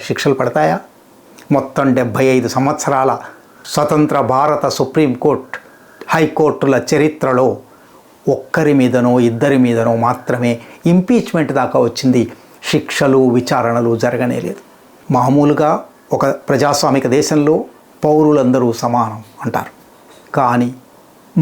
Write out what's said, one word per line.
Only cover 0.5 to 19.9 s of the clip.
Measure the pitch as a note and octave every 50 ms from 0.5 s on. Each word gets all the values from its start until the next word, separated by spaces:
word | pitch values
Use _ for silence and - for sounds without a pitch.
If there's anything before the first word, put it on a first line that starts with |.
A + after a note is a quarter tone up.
| - D#3 D#3 D#3+ E3 G3+ - - _ _ - - - - - - - - - -
మొత్తం | D3 C3+ C3 - - - C#3 C3+ B2
డెబ్భై | C3 B2 A#2 G#2 B2+ C3
ఐదు | C3 C3 B2+ A#2 A#2
సంవత్సరాల | - B2+ C3+ C#3 D3+ D3 - D3+ C#3 C3 C3 C3+ A#2 - - - - - - - - - -
స్వతంత్ర | - - D3 D3+ D3 D#3+ D3+ D3+ D3 D3+ C#3+
భారత | C#3 C3 C3 C3 C#3+ D3+ D3 D3 - C#3
సుప్రీంకోర్టు, | - - C3+ C3+ - D#3+ D#3 C3+ B2 B2 - D3+ C3 - - - - - - - - - - - - - - -
హైకోర్టుల | - E3 D#3+ - - - D#3 D3+ - - D3+ C#3 C3+ B2 B2 - D#3+
చరిత్రలో | D3+ D3+ D3+ D3+ - - C3+ B2+ B2 C3 A#2+ G2+ G2+ - - - - - - - - - - - _ - C#3+
ఒక్కరి | C3+ - - - - E3 D#3 D3
మీదనో, | C#3+ C#3 B2+ B2 B2 B2 A#2+ B2 B2 B2
ఇద్దరి | A#2+ A#2+ A#2 A#2 C#3+ C#3+ C#3 B2+
మీదనో | B2+ A#2+ A#2 A2+ A2+ A#2+ A#2
మాత్రమే | A2+ A#2+ A#2+ B2 - - - B2+ A#2+ B2 A#2+ A#2 A#2 - - - - -
ఇంపీచ్‌మెంట్ | E3+ F3 F#3 F#3 - B3 A3+ C3+ - - E3+ D3+ B2+
దాకా | C3+ C3+ B2+ B2 - C3
వచ్చింది. | B2 A#2 - - - C3 B2 B2 A2 - - - - - - - - -
శిక్షలు, | - D3 D3 - - - D3+ C#3 C3 C3 C3 B2 A#2+
విచారణలు | B2 B2+ - D3+ B2+ A#2+ A2+ A#2 A#2+ A#2 A#2 A#2 A2 B2
జరగనేలేదు. | B2 B2 A#2+ B2+ B2 B2+ - E3+ F3 G3 - - - - - - - - - - - C3
మామూలుగా | A#2+ B2 C3 C3+ D3 C#3+ D3 D3 D3 D3+ D3+ E3+ - - - _ _ _ - -
ఒక | B2+ - C3+ - - - -
ప్రజాస్వామిక | C#3+ B2+ C#3+ C#3+ C#3+ - - C#3+ C3 C#3 B2+ B2+ A#2
దేశంలో | D3 D3 - D#3 D3+ C#3+ D3 D#3+ F#3+ B3 - - - _ _ - - -
పౌరులందరూ | D3+ D3+ D#3 D#3 D3+ D3+ D3 C3 B2 B2+ C3 B2 A#2+ A2+ -
సమానం | - A#2+ A#2+ A#2+ A2+ A2 A2 A2 G#2+ - - - -
అంటారు, | A#2+ - - - - - - - -